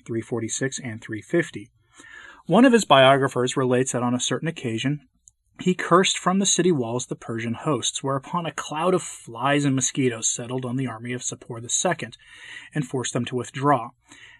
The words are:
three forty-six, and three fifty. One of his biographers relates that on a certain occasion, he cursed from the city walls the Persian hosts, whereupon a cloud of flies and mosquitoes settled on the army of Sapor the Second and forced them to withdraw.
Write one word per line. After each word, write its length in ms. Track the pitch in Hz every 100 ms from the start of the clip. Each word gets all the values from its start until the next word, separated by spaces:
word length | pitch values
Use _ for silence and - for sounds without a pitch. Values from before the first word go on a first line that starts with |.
| -
three 140 | 113
forty-six, 560 | - 117 110 - 131 -
and 180 | 127 110
three 200 | - 107
fifty. 500 | - 170 160 104 - _ _ - - - - - -
One 180 | 180 262
of 80 |
his 100 | 233
biographers 720 | - 135 131 139 135 127 123 -
relates 380 | 127 123 131
that 100 | 123
on 100 | 120
a 60 | 123
certain 300 | - 135 160
occasion, 580 | 160 120 110 120 147 _ _ _ _ _ -
he 120 | 180
cursed 440 | 180 - 175 190 -
from 220 | 180 190
the 60 | 190
city 280 | - 175
walls 320 | 151 113 123 -
the 100 | -
Persian 380 | - 113 117
hosts, 500 | 120 156 131 - -
whereupon 420 | 135 135 - 175 160
a 60 |
cloud 420 | - - 151 175
of 80 | 180
flies 640 | - - - 113 131 147
and 100 | 143
mosquitoes 540 | 131 127 - 127 113 -
settled 380 | - 120 131 127
on 100 | 127
the 120 | 127
army 260 | 110 120
of 100 | 123
Sapor 380 | - - - 117
the 80 | 120
Second 480 | - 185 165 117 - - - - - - 151
and 100 | 135
forced 280 | 131 120
them 120 | 131 120
to 120 | 127
withdraw. 540 | 117 135 139 131 120 - _ - -